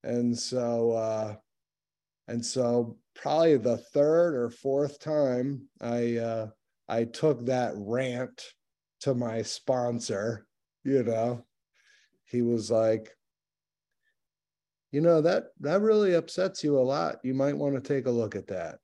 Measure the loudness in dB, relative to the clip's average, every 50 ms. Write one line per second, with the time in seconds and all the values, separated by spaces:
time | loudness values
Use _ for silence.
0 | -6 -2 -2 0 0 0 0 -2 -4 -4 -4 -2 -2 0 0 2 2 2 2 2
1 | 0 -2 -2 -2 -4 -6 -8 -12 _ _ _ _ _ _ _ _ _ _ _ _
2 | _ _ _ _ _ -8 -6 -6 -6 -4 -2 0 0 2 2 2 0 -2 -6 _
3 | _ _ _ -10 -4 0 2 4 6 6 6 4 4 0 0 -2 -4 -4 _ 2
4 | 4 4 6 4 4 4 2 -2 -2 -4 -6 -6 -4 -2 0 0 0 -2 -4 -10
5 | -8 -2 0 2 2 2 2 0 -2 -4 -4 -8 -12 -18 _ _ -6 -4 -2 0
6 | 0 0 0 -2 -2 -2 -4 -4 -6 -8 -12 _ _ _ _ _ _ -4 -2 -2
7 | -2 -2 -4 0 2 2 2 2 0 -2 0 0 0 -2 -4 -8 -6 -4 -2 -2
8 | -2 -4 -4 -6 -8 -8 -10 -18 -20 -20 -20 _ _ _ _ _ _ _ _ _
9 | -2 -2 0 0 0 -2 -2 -4 -4 -4 -8 -8 _ -2 0 0 0 -2 -2 -4
10 | -4 -4 -4 -2 -2 -4 -4 -6 -10 _ _ _ _ _ _ _ _ 0 0 2
11 | 2 2 0 0 0 -2 -2 -6 -10 _ _ _ _ _ _ _ _ _ _ _
12 | _ _ _ _ _ _ -4 -2 0 0 0 -2 0 0 2 2 4 2 2 0
13 | -2 -10 -20 _ _ _ _ _ _ _ _ _ _ _ _ _ _ _ _ _
14 | _ _ _ _ _ _ _ _ _ _ _ _ _ _ _ _ _ _ -2 2
15 | 4 4 4 6 4 2 2 0 -2 -6 _ _ -6 -2 0 2 4 4 4 4
16 | 4 4 2 2 0 -2 -4 -2 -2 -2 -4 -2 0 2 2 4 2 2 2 0
17 | -2 -2 -4 -4 -6 -4 -2 0 0 0 0 0 -2 -2 -2 -4 -2 -2 -2 -2
18 | 0 0 0 0 0 -2 -4 -8 -8 -8 -8 -8 -8 -8 -10 -16